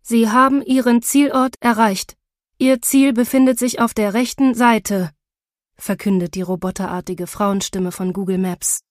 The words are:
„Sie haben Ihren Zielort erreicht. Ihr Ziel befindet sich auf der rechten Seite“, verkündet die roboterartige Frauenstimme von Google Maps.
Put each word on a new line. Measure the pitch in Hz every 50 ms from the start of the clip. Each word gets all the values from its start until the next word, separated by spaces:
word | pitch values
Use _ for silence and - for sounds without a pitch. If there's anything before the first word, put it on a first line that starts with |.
„Sie | _ - 226 233 226
haben | 214 214 254 262 269 269 277 -
Ihren | - 262 262 247 247 240 240 233
Zielort | - - 277 285 277 - 262 254 262 - _
erreicht. | - 240 226 208 226 214 190 185 - - - _ _ _ _ _ _ _ _
Ihr | _ 254 262 262 240
Ziel | - - - 269 269 277 247
befindet | 226 247 - - 262 262 254 262 -
sich | 240 254 - -
auf | 233 226 -
der | 226 208 202 190
rechten | 233 254 - - - 269 262 240
Seite“, | 233 247 240 233 214 - - 202 190 180 156 _ _ _ _ _ _ _ _ _ _ _ _ _
verkündet | _ - - 196 151 - 208 196 185 175 170 -
die | 190
roboterartige | 185 170 185 175 - 185 185 - 190 185 180 180 180 - 185 170 175
Frauenstimme | 170 - - 214 202 196 196 190 - - 190 185 180
von | - - 185 185 175
Google | 190 196 180 185 180
Maps. | 185 180 175 - - - - - _ _